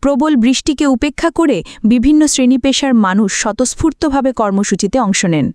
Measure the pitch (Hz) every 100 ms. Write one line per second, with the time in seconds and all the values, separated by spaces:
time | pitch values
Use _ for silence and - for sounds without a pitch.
0 | 277 277 311 294 226 262 - 277 294 254
1 | 294 - 330 - 330 208 156 - 214 240
2 | 247 302 302 - 254 262 269 262 277 240
3 | 196 190 208 - 226 202 254 - 320 277
4 | 320 269 262 254 214 196 202 190 196 262
5 | 220 190 185 160 135